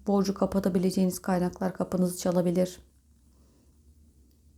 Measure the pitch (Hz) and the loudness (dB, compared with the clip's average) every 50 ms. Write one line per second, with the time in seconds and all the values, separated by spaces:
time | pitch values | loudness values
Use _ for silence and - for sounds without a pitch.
0 | - - 202 202 190 196 196 - 196 196 196 196 196 196 180 190 175 190 180 202 | -2 0 2 2 2 0 0 0 0 0 0 0 0 2 0 2 0 2 2 2
1 | 190 180 180 - - - 190 180 180 180 - - 190 185 180 - 185 - - 180 | 2 2 0 -2 -4 -2 0 0 0 -2 -2 -2 -4 -4 -2 -4 -6 -4 0 0
2 | 180 180 180 - - 190 170 185 170 180 170 185 185 180 - - - _ _ _ | 0 0 -2 -2 -2 0 0 2 2 2 2 2 0 0 -2 -12 -20 _ _ _
3 | _ _ _ _ _ _ _ _ - _ _ _ _ _ _ _ _ - - _ | _ _ _ _ _ _ _ _ -20 _ _ _ _ _ _ _ _ -20 -20 _
4 | _ _ _ _ _ _ _ _ _ - _ | _ _ _ _ _ _ _ _ _ -20 _